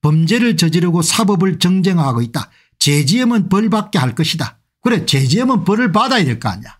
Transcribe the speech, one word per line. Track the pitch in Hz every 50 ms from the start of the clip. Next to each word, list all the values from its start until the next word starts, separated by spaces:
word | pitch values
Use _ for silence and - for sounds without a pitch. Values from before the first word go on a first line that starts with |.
범죄를 | - 147 151 160 165 165 202 247 233 240 226
저지르고 | 160 170 165 156 175 170 180 165 175 160
사법을 | - - - 226 190 202 180 190 190 170 -
정쟁화하고 | - 180 185 190 185 196 185 170 151 139 123 117 120
있다. | 113 117 - 113 - _ _ _ _ _ _
재지엠은 | - 147 143 147 147 131 180 240 254 233 240 226 185 -
벌 | 190 196 220 220
받게 | 180 214 - - - 190
할 | 127 123 113
것이다. | 113 156 156 - 160 139 113 - _ _ _ _ _ _
그래, | 247 233 185 -
재지엠은 | - - 135 135 127 131 214 254 247 285 208 151
벌을 | - 202 214 254 233 160
받아야 | 208 233 262 269 240 180
될 | 131 120 113
거 | - 117
아니야. | 92 95 117 - - _